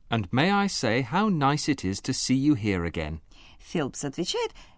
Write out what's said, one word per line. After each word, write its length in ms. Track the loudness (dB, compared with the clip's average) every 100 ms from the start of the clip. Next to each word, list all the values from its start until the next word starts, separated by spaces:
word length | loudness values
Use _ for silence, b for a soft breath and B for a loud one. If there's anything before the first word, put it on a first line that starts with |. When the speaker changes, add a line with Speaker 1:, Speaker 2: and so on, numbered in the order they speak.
| -4
Speaker 1:
And 180 | -2 0
may 200 | 0 2
I 140 | 2 0
say 420 | 0 0 0 0
how 180 | 0 2
nice 400 | 2 2 2 0
it 140 | 0
is 180 | 0 -2
to 100 | -2
see 240 | -2 0 2
you 200 | 4 2
here 280 | 2 0
again. 360 | 0 -2 -4 -6 -12 b b b
Speaker 2:
Фелпс 440 | -6 -4 -2 -4
отвечает: 480 | -6 -4 -4 -2 -4 -6 b